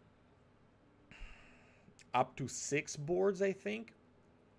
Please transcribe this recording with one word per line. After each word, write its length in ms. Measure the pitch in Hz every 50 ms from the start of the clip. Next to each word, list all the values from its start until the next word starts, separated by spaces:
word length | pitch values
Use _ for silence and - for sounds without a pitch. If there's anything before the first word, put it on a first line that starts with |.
| - - - - - - - - - - - - - - - - - - - - - - - - - - - - - - - - - - - - - - - - - - -
up 200 | 123 131 - -
to 120 | - 139 113
six 480 | - - - - 139 151 151 - -
boards, 460 | 151 143 151 180 185 190 202 196 175
I 100 | 196 196
think. 400 | 185 190 - 202 214 226 233 - - - - - - - - - - - - - -